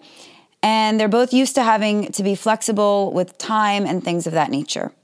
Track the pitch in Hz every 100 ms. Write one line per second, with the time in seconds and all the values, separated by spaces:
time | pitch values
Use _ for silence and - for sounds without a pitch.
0 | - - - - _ _ 208 220 214 214
1 | 214 226 247 254 262 - 226 220 214 208
2 | 196 - 202 196 220 220 226 208 208 202
3 | 196 170 180 - - 220 208 202 196 180
4 | 180 170 165 160 147 139 151 - - -